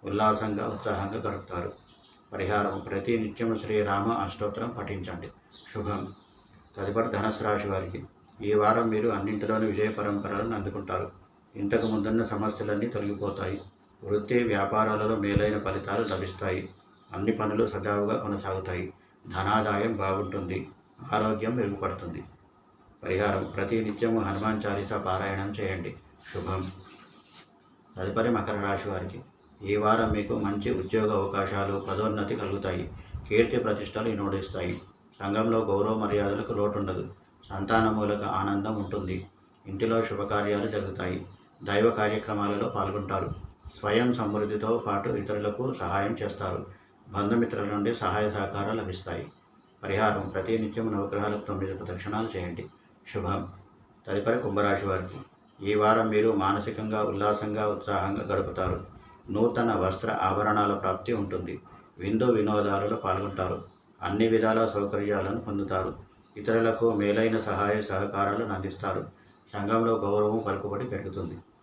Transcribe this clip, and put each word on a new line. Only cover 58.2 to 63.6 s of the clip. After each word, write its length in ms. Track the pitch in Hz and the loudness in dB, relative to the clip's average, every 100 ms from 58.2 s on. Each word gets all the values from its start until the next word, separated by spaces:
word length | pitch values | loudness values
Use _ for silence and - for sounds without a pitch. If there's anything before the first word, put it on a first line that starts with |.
| 101 92 | 0 0
గడుపుతారు. 640 | 82 87 92 90 - - - - - | 0 0 0 0 -6 -16 -20 -20 -4
నూతన 460 | 98 117 120 117 107 | 2 4 4 2 2
వస్త్ర 340 | 95 92 113 107 | 2 0 -2 2
ఆభరణాల 520 | 95 95 107 107 101 | 2 2 2 4 2
ప్రాప్తి 380 | 98 95 92 - | 2 0 -2 -2
ఉంటుంది. 420 | 110 98 90 90 123 - - - - | -2 -2 -4 -6 -10 -14 -20 -20 -8
విందు 300 | 98 110 123 | 0 4 4
వినోదాలలో 640 | 113 104 104 101 98 104 113 | 4 4 2 2 0 0 0
పాల్గొంటారు. 600 | 95 95 98 95 92 92 | 0 0 -2 -2 -2 -2